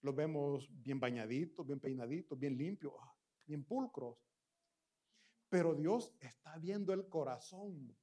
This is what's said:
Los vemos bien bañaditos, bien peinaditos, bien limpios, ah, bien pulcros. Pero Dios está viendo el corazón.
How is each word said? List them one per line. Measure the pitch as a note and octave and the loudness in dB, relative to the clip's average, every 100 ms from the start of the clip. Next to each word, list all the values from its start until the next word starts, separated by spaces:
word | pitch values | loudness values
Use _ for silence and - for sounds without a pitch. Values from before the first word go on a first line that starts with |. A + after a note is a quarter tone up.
Los | C#3 | -2
vemos | C3+ D3+ D3+ C#3+ C#3+ - - | 2 2 2 2 0 -2 -12
bien | C3 C3+ | -2 0
bañaditos, | B2+ A#2+ A2 B2+ E3 - C#3 | 2 0 0 0 0 -4 -4
bien | C#3 | -2
peinaditos, | C3+ C3 A#2+ D#3 F3 C#3 | 0 -2 -2 -2 -4 -2
bien | C#3 B2+ | 0 0
limpios, | D#3 G3 D3+ - | 0 -2 -6 -8
ah, | - - _ _ - | -18 -20 _ _ -8
bien | D3+ | -6
pulcros. | C#3 B3 C4 F#3+ B2 A#2 _ _ _ _ _ _ _ _ _ _ - _ _ | -2 -2 0 -4 -8 -10 _ _ _ _ _ _ _ _ _ _ -20 _ _
Pero | F#3 E3 | 6 6
Dios | D3 D#3 A3+ A3+ - | 6 4 4 2 -10
está | C3 - - D#3+ | -16 -16 -16 -8
viendo | E3 G#3 F#3+ | -4 -2 2
el | F#3+ F#3+ | 0 2
corazón. | F3 C3+ B2 - F#3 G#3 F3 B2+ A2 | 0 0 -2 -8 -10 -10 -10 -12 -16